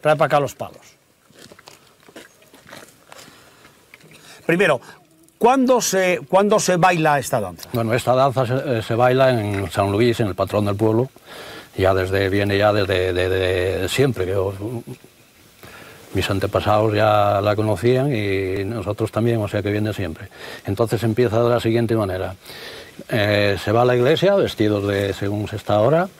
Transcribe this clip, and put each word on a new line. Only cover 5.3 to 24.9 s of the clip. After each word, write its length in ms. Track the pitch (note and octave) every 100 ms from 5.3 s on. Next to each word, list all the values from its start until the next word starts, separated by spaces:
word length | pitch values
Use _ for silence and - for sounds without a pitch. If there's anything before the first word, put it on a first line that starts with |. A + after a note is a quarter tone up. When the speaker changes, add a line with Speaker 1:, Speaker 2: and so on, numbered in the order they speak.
| _
Speaker 1:
¿cuándo 420 | A3+ C4+ B3+ B3+
se, 400 | - F#3+ F#3 E3+ D3
cuándo 320 | F#3 G#3 G#3
se 160 | - F3+
baila 420 | F#3 F3+ D#3 D3
esta 220 | A#2+ B2+
danza? 280 | G2 E2+ -
Speaker 2:
Bueno, 220 | A#2+ A2+
esta 200 | A#2+ -
danza 320 | B2+ C#3 C3 A#2+
se, 320 | B2+ C#3 A#2
eh, 40 |
se 120 | G#2+
baila 360 | A2+ B2 B2+ C3
en 380 | A#2+ G#2 G2+ F#2
San 180 | - G2+
Luis, 300 | G2+ A#2+ A2+
en 80 | A2
el 80 | F#2
patrón 300 | G2 G#2 G#2
del 100 | G2+
pueblo. 340 | A2 A2 C3 - - - - - - -
Ya 160 | F#2+
desde, 360 | F#2+ F#2 G2 G2
viene 280 | G2 G2+ G2
ya 160 | G#2
desde, 400 | G#2 F#2+ F#2 F#2
de, 160 | F2+ F#2
de, 500 | F#2 F#2 F#2 F#2 F2+
de 80 | F#2
siempre. 360 | - C3+ A2 F2+
Que 40 |
yo, 240 | G2 F#2+ G2 G#2+ A#2+ - B2 - _ _ _ - _ - - - - -
mis 180 | G2+ F2+
antepasados 640 | G2 F#2+ F#2+ F#2 G#2 A2
ya 460 | G#2 G#2+ G#2+ G2+ G2+
la 160 | G2+ G#2
conocían 580 | G#2+ G2+ A#2+ B2+ C#3
y 500 | A#2+ G2+ G2 F#2+ F#2+
nosotros 460 | G2 A#2 F#2 G#2 A2
también, 320 | - A#2 A2+
o 60 | G#2
sea 120 | G#2
que 120 | G2+
viene 200 | G#2 G#2+
siempre. 360 | G#2 F#2 D#2+ G2+ - - - -
Entonces 360 | G2 A2+ A2+
empieza 400 | A#2 A2 B2 G#2+
de 80 | A#2+
la 80 | A#2+
siguiente 380 | A2+ A#2 A2+ A2+
manera. 400 | G2+ F#2 F#2 F#2 - - - - - - -
Eh, 500 | A2 G#2 G#2 G2+ F#2+
se 120 | -
va 100 | A2
a 20 |
la 120 | B2 B2
iglesia, 400 | B2 A#2+ F3+ G3+
vestidos 500 | A#2+ - G#2+ G#2
de 280 | G2+